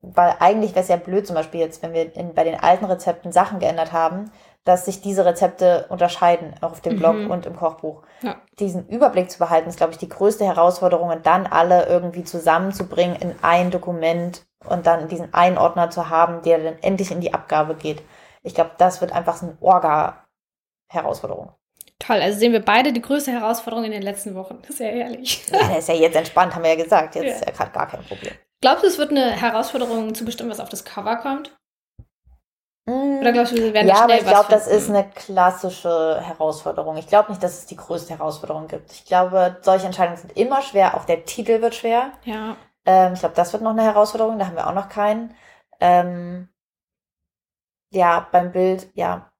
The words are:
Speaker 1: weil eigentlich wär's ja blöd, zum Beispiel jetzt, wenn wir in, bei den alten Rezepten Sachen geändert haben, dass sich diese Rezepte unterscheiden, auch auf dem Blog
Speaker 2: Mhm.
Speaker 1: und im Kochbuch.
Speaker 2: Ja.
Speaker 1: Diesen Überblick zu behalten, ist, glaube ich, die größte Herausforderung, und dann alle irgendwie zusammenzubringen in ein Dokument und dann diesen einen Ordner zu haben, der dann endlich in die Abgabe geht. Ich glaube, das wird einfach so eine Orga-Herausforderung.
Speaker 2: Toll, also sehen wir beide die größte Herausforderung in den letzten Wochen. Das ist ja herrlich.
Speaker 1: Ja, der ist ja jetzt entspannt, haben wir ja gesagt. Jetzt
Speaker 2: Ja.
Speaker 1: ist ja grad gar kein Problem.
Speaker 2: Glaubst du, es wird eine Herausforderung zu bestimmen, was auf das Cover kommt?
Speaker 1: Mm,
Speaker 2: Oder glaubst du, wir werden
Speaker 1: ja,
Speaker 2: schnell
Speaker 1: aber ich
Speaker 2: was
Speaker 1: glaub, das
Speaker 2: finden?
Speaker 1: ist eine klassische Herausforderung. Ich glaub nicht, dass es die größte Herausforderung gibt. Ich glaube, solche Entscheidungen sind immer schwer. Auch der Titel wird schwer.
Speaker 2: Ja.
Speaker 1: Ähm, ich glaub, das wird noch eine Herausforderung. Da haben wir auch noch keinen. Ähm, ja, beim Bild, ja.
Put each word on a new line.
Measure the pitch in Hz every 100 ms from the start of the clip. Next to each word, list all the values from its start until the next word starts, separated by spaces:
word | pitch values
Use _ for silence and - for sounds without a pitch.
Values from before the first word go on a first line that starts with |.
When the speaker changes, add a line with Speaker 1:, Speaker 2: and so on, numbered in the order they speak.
Speaker 1:
weil | 185 180 175 -
eigentlich | 175 214 214 185
wär's | 185
ja | 175
blöd, | 175 190 208
zum |
Beispiel | 165 160 170
jetzt, | 160 -
wenn | 165
wir | 165 160
in, | - 175
bei | 165
den | 165 -
alten | 160 185
Rezepten | 208 180 - 170 175
Sachen | 175 196 196
geändert | 175 165 160
haben, | 165 160 180 214 _ _ _
dass | - 180
sich | - 190
diese | 196 190
Rezepte | 180 170 185 - 180 175 -
unterscheiden, | 180 175 - 175 170 160 -
auch | 165
auf | 160
dem | 170 202
Blog | 165 214
Speaker 2:
Mhm. | 208
Speaker 1:
und | 180 170
im | 170
Kochbuch. | 170 160 160 151 _ _
Speaker 2:
Ja. | 247 - _ -
Speaker 1:
Diesen | 202 175 -
Überblick | 233 269 185 180
zu | -
behalten, | 165 165 170
ist, | 170
glaube | 165
ich, | 165
die | 175
größte | - 202 220
Herausforderung, | 202 165 175 180 185 175 175
und | 160 165
dann | 180 190
alle | 160 175 180 -
irgendwie | 175 175 175
zusammenzubringen | 170 175 165 165 190 196 185 - 180 175
in | 180 -
ein | 165 175 180
Dokument | 180 180 170 160 170 175 175 _ _ -
und | 175 175
dann | 170 160
diesen | 165 160
einen | - 175 180
Ordner | 170 180 170
zu | 175 165
haben, | 165 170 170
der | 165 165
dann | 160 160
endlich | 190 190 190
in | 175
die | 175
Abgabe | - - 156 156
geht. | 156 156 151 - - - _
Ich | 170
glaube, | - - -
das | 180 180
wird | 180
einfach | 170 175 -
so | 175
eine | 165
Orga-Herausforderung. | - 180 165 151 165 - _ _ _ _ _ _ _ 175 151 147 - - - _ _ _ - _
Speaker 2:
Toll, | - 214
also | 170 202
sehen | 233
wir | 226
beide | 202 214 269
die | 233
größte | 233 285 285
Herausforderung | 240 220 233 - 226
in | 220
den | 208
letzten | 196 202 208
Wochen. | 185 190 -
Das | -
ist | 277
ja | 220
herrlich. | 233 247 240 254 - -
Speaker 1:
Ja, | 381 285
der | 175
ist | -
ja |
jetzt | 165 165 165
entspannt, | - - 180
haben | 170
wir | 165
ja | 160
gesagt. | 165 190 160
Jetzt | - 277
Speaker 2:
Ja. |
Speaker 1:
ist | - -
ja |
grad | - -
gar | - -
kein | -
Problem. | - 98 - - _ _
Speaker 2:
Glaubst | 254 294
du, | 392
es | -
wird | 302
eine | 285 254
Herausforderung | 202 233 220 - 269 240 226 220
zu | 214
bestimmen, | 233 - 233
was | 208
auf | -
das | 196
Cover | - - 202 233
kommt? | 277 277 302 _ _ _ _ _ - _ _ _ _ _ _ _ -
Speaker 1:
Mm, | 254 285 277
Speaker 2:
Oder | 240
glaubst | 240 240
du, | 233
wir | 226
werden | 214 190
Speaker 1:
ja, | 196
Speaker 2:
schnell |
Speaker 1:
aber | 233 226
ich | 190
Speaker 2:
was |
Speaker 1:
glaub, | 202 208
das | 214 214
Speaker 2:
finden? | 208
Speaker 1:
ist | 202
eine | 202 196
klassische | - - 190 180 185 185 180 175 165 160 160
Herausforderung. | 170 160 156 151 - 160 156 156
Ich | 170
glaub | 208 208
nicht, | 190
dass | 180 -
es | -
die | 175
größte | - 175 - 160
Herausforderung | 156 151 - 156 160
gibt. | 160 -
Ich | - _
glaube, | 185 185 190 180 180
solche | - 190 185
Entscheidungen | 185 175 170
sind | - -
immer | 233 269
schwer. | 269 202 185 -
Auch |
der | - 165
Titel | - - 226 226
wird | 233
schwer. | 233 233 233 269 -
Speaker 2:
Ja. | 240 214 214 214 _ _ -
Speaker 1:
Ähm, | 185 185
ich | 180
glaub, | 170
das | - 175
wird | 214
noch | 220
eine | 220
Herausforderung. | 220 208 214 226 220 220
Da | 190
haben | 170
wir | -
auch |
noch | 180 196
keinen. | - 208 214 233 - _ _ _ _
Ähm, | 175 180 180 175 175 180 180 _ _ _ _ _ _ _ _ _ _ _ _ _ _
ja, | 196 175 170 -
beim | 180 180
Bild, | 185 185 185 -
ja. | - 175 180 - _